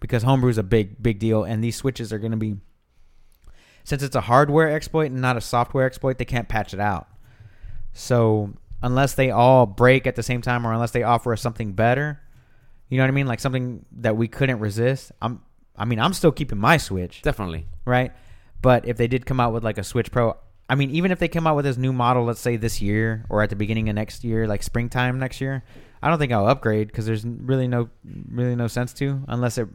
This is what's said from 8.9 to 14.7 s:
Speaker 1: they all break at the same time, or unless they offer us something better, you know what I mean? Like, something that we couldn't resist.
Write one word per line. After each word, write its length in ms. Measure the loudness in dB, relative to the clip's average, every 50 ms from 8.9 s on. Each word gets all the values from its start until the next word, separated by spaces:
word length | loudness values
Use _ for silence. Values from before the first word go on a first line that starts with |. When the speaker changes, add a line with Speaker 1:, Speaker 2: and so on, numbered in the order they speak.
| 2 2 2 2 2
Speaker 1:
they 140 | 0 0 2
all 340 | 4 6 6 8 8 8 8
break 420 | 6 4 4 6 6 6 6 4 0
at 80 | -4
the 80 | -4 -4
same 180 | -4 -4 -4
time, 240 | -2 -2 -2 -2 -2
or 60 | -2
unless 200 | -2 0 -2 0
they 120 | 0 0 2
offer 300 | 2 2 2 2 -2 -2
us 80 | -2
something 320 | -2 -4 -4 -4 -6 -6 -2
better, 480 | 2 2 2 2 2 -2 -4 -8 -10 -14 -20 -20 -20 _ _ -20 -20 _ -20 -20 -20 -10 -4
you 80 | 0 2
know 60 | 2
what 40 | 2
I 20 |
mean? 160 | 2 0 0 -2
Like, 120 | -2 -2
something 460 | -2 -2 -2 -2 -4 -4 -8 -10 -16 -18 -18 -4
that 160 | -2 0 2 2
we 100 | 0 -2
couldn't 320 | 0 0 0 0 0 -2
resist. 520 | -4 -4